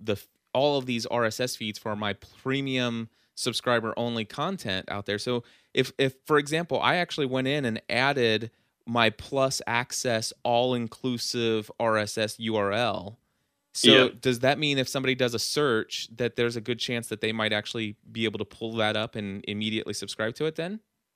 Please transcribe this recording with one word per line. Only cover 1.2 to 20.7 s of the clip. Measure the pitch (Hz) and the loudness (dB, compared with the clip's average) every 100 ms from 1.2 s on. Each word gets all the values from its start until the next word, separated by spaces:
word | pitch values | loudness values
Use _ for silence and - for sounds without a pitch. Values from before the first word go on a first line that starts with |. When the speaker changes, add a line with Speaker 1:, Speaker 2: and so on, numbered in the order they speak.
Speaker 1:
S | 113 - | 0 0
S | 127 | -4
feeds | - 110 104 | -4 -6 -6
for | 113 | -6
my | 104 104 | -4 -4
premium | 98 - - 131 135 139 131 123 117 113 _ _ - | -4 -10 -10 -2 -2 0 0 0 -2 -8 _ _ -6
subscriber | 123 117 - 120 110 - | -4 -2 2 2 2 -2
only | 120 117 | -2 -2
content | 107 - 160 190 110 92 - | -4 -4 -4 -4 -4 -4 -4
out | 101 101 | -6 -2
there. | 101 | -4
So | - 120 - _ _ | -2 -4 -4 _ _
if, | - 127 - | 0 0 2
if, | 135 - - | 0 0 2
for | 147 | 2
example, | 147 156 175 127 | 4 -2 -2 2
I | 120 170 | 2 2
actually | 175 - 135 | 0 -2 -2
went | 131 131 | 0 0
in | 147 | 0
and | 127 107 - | 0 -4 -2
added | 117 135 135 117 110 113 - _ _ | 0 2 2 2 2 -2 -12 _ _
my | - 117 113 | -2 4 4
Plus | 107 - 139 131 - - | 2 -4 0 0 0 -2
Access | 117 123 - 131 113 110 - | -2 -2 -4 -2 -2 -2 -6
all-inclusive | 123 120 127 123 117 - 131 120 - 123 117 110 104 - | 0 2 2 0 -2 -6 -4 -4 -4 0 0 0 -2 -2
R | 117 110 | 0 2
S | 104 - | 0 -2
S | 110 - | -4 -2
U | 113 110 | -2 2
R | 101 | 2
L, | 104 120 98 95 117 _ _ _ _ _ | 2 2 0 -6 -14 _ _ _ _ _
so | - - | 4 8
Speaker 2:
Yeah. | 135 127 - | 8 8 2
Speaker 1:
does | 131 120 | 0 2
that | 131 143 | 2 2
mean | 151 139 | 2 0
if | 123 | 0
somebody | 139 131 | -2 -2
does | 127 127 | 2 0
a | 117 | 0
search | - 151 147 113 - - - 113 | -2 0 2 2 -2 -8 -10 -4
that | 120 | -4
there's | - 120 117 | 0 -2 -2
a | |
good | 107 117 | -6 -4
chance | - 120 113 | -2 -4 -4
that | 107 | -4
they | 110 | -2
might | 110 107 | 0 0
actually | 104 104 120 107 104 - | 0 -2 -6 -6 -8 -12
be | 113 | -2
able | 110 104 | -2 -2
to | |
pull | 104 - 113 | -8 -6 -6
that | 113 107 107 | 0 2 2
up | 110 | -2
and | 113 101 98 - | -6 -6 -8 -6
immediately | 104 107 110 - | -4 -2 -2 -4
subscribe | 104 101 - 110 | -8 -8 -4 -4
to | - 156 | -2 -4
it | 156 | -4
then? | 170 | -8